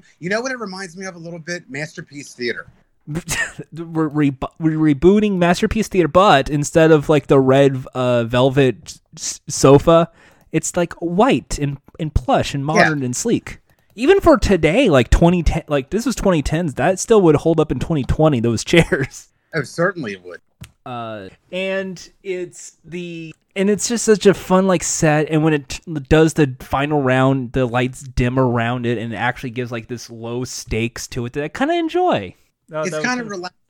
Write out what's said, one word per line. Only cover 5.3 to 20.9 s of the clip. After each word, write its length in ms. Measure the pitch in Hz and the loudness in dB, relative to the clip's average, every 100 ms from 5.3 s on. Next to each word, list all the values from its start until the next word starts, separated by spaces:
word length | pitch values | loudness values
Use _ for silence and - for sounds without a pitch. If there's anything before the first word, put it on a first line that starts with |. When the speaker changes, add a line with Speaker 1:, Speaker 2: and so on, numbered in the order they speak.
| 190 | 2
Speaker 2:
Masterpiece 500 | 175 175 220 220 202 | 2 2 0 -2 -2
Theater, 200 | 190 160 | 0 2
but 420 | 180 202 143 131 | 4 6 4 2
instead 400 | 147 143 165 160 | -4 0 4 6
of, 160 | 156 143 | 4 4
like, 180 | 151 - | 0 4
the 140 | 139 | 4
red, 440 | 131 135 139 135 131 | 6 4 4 2 -8
uh, 300 | - 127 123 | -4 0 0
velvet 760 | 117 123 135 135 135 104 - - _ - | 0 2 2 4 2 0 -10 -20 _ -14
s-, 240 | - - - | -12 -12 -10
sofa, 640 | - 139 139 - 165 170 _ _ _ _ | 2 6 8 8 4 4 _ _ _ _
it's, 240 | 160 - - | -6 -4 -4
like, 160 | 170 | -4
white 640 | - 170 175 247 156 - - | -6 -6 2 2 2 -2 -6
and, 200 | 143 139 _ _ | -4 -6 _ _
and 160 | 156 | -4
plush 400 | - - 247 120 | -4 0 0 0
and 80 | 143 | -4
Speaker 1:
Yeah. 120 | 139 | -2
Speaker 2:
modern 280 | 160 170 151 | 2 2 0
and 140 | 127 127 | -4 -4
sleek. 420 | 233 190 - - _ _ _ | -2 -2 -4 -18 _ _ _
Even 260 | - 262 392 | -4 2 4
for 160 | 349 269 | 6 4
today, 520 | - 190 156 196 269 | 4 2 2 2 4
like, 200 | 139 117 | 4 4
twenty 320 | - 170 180 | 4 4 4
ten, 220 | 156 - - | 0 -2 -2
like, 220 | 143 131 | -4 -2
this 160 | 190 247 | -4 -4
was 80 | |
twenty 280 | - 202 170 | -2 0 0
tens, 320 | 135 156 180 | 0 -2 -4
that 240 | - 139 190 | -2 -2 -2
still 200 | - 220 | 2 4
would 140 | 175 147 | 6 4
hold 220 | 165 165 | 2 0
up 140 | 156 | 0
in 80 | 135 | -2
twenty 240 | - 160 | -2 -4
twenty, 360 | 123 - 156 135 | -2 2 2 2
those 220 | 117 113 | 0 -2
<laughs> 0 | |
chairs. 640 | - 170 156 156 131 - - _ _ | 2 2 4 0 -4 -8 -20 _ _
Speaker 1:
Oh, 80 | 160 | -10
certainly 500 | 123 - 175 185 120 | -8 -4 -4 -4 -10
it 100 | 95 | -10
would. 180 | 90 85 _ _ - _ | -14 -20 _ _ -20 _
Speaker 2:
Uh, 420 | - | -14